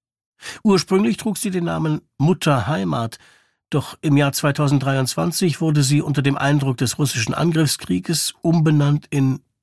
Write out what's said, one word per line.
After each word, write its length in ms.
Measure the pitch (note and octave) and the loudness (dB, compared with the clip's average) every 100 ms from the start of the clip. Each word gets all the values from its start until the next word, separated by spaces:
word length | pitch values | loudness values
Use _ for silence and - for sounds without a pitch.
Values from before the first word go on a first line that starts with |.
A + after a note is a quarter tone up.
| _ _ _ _ - - | _ _ _ _ -18 -2
Ursprünglich 540 | G#3+ F#3+ - F#3+ A3+ G3+ | 2 2 2 0 0 -2
trug 200 | A3 - | -4 -4
sie 140 | G3+ | -4
den 140 | F#3 E3+ | -4 -4
Namen 360 | D#3+ D#3 D3+ - - | -2 -2 -2 -6 0
Mutter 500 | D3 F#3 D#3+ C3 A#2+ | 2 2 2 0 0
Heimat, 500 | E3 F#3 C3 A2+ - _ _ _ _ _ | -2 -2 -4 -4 -10 _ _ _ _ _
doch 280 | D3 - - | -4 -4 -6
im 160 | D#3+ C#3 | 2 2
Jahr 160 | C#3 | 2
zweitausenddreiundzwanzig 1300 | - D3 C#3 C#3+ C#3+ C3+ C3+ B2+ - E3+ - F3+ - | 0 -2 0 0 2 0 0 -2 -2 -4 0 -2 0
wurde 220 | D#3+ D3+ | 0 2
sie 180 | C3+ D3 | 2 2
unter 200 | D#3 C#3+ | 0 0
dem 140 | C#3 C#3 | 0 0
Eindruck 420 | C#3 D3 C3+ B2 | 0 2 0 -2
des 200 | B2 - | -2 -2
russischen 360 | C#3+ B2 A2 | -2 -2 -4
Angriffskrieges 1000 | - E3 D#3+ D3 - - F3+ - D#3+ - - | -2 0 2 0 -2 -4 -4 -2 -4 -4 -4
umbenannt 680 | E3 E3 D#3 D3+ C#3+ D3 - | 0 2 4 4 2 0 -2
in 300 | C#3+ C3+ B2+ - _ | 0 0 -2 -10 _